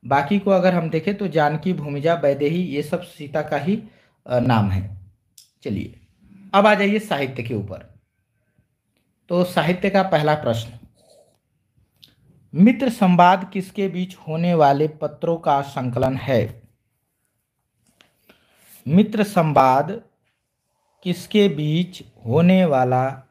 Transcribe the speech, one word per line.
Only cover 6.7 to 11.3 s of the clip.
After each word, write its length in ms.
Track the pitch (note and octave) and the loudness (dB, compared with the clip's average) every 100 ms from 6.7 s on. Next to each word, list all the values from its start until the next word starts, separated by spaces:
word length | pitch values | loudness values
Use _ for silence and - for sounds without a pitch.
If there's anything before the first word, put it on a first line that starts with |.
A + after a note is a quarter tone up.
जाइए 260 | G#3 G3+ G#3+ | 2 0 -2
साहित्य 440 | G#3+ D3 C3+ B2+ | -4 -6 -4 -8
के 100 | A2+ | -8
ऊपर। 460 | A2+ F#2+ F2 - _ _ _ _ _ _ _ _ _ _ _ _ _ _ | -8 -8 -14 -18 _ _ _ _ _ _ _ _ _ _ _ _ _ _
तो 140 | F3 | -2
साहित्य 460 | F3+ F3+ D3+ F3+ G3+ | 0 0 0 0 0
का 140 | G3 | 0
पहला 320 | F#3+ D#3+ D3+ D3+ | 2 0 2 0
प्रश्न, 440 | B2+ A2+ - - - _ _ _ _ | 0 -4 -6 -18 -20 _ _ _ _